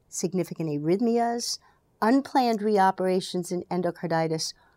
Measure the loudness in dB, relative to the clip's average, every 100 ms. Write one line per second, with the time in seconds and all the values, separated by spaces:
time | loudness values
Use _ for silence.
0 | _ -6 -4 -2 -4 -4 -4 -2 0 2
1 | 2 2 0 -2 -6 -8 _ _ _ -2
2 | 2 2 2 0 2 0 2 4 4 2
3 | 0 0 -2 -6 -4 -6 -4 -2 -2 -4
4 | -2 -2 0 -2 -6 -10 _